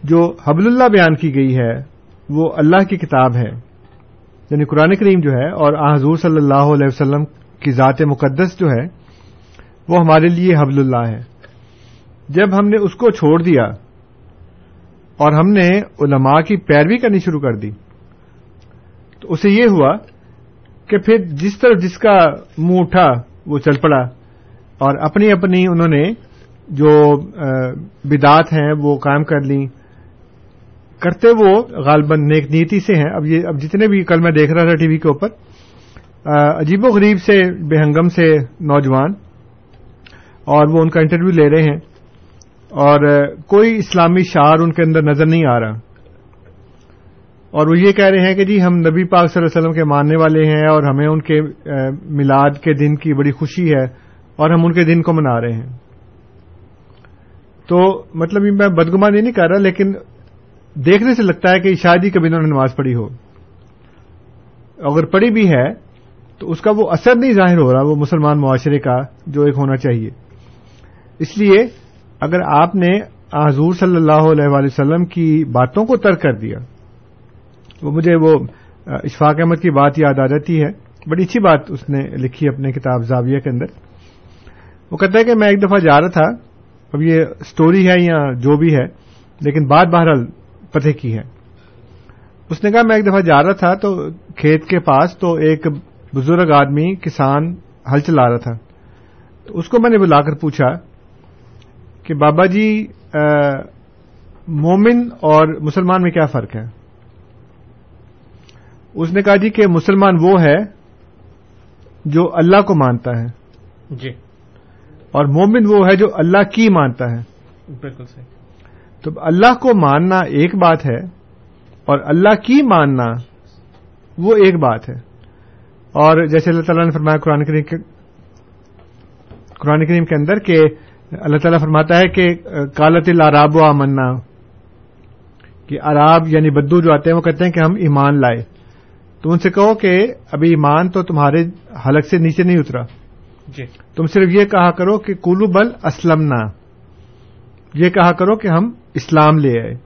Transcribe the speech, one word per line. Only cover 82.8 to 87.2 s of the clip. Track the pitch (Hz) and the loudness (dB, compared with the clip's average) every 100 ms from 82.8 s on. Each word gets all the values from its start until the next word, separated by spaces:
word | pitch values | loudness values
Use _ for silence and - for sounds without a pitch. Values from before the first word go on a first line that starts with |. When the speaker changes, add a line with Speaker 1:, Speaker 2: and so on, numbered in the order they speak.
| 131 123 | -4 -4
Speaker 1:
زاویہ | 113 127 123 135 | -2 -4 -2 -4
کے | 131 | -4
اندر۔ | 123 - - - - - _ - - - - - - _ | -8 -8 -14 -20 -20 -20 _ -20 -20 -20 -20 -20 -20 _
وہ | 156 | -4
کہتا | 190 214 | 0 2
ہے | |
کہ | 226 | 2
میں | 226 208 | 2 2
ایک | 202 | 2
دفعہ | 196 202 | 2 2
جا | 160 143 | 4 2
رہا | 175 | 2
تھا، | 175 156 240 - _ _ _ _ | 0 -2 -4 -16 _ _ _ _
اب | 147 | -4
یہ | 160 160 | 0 0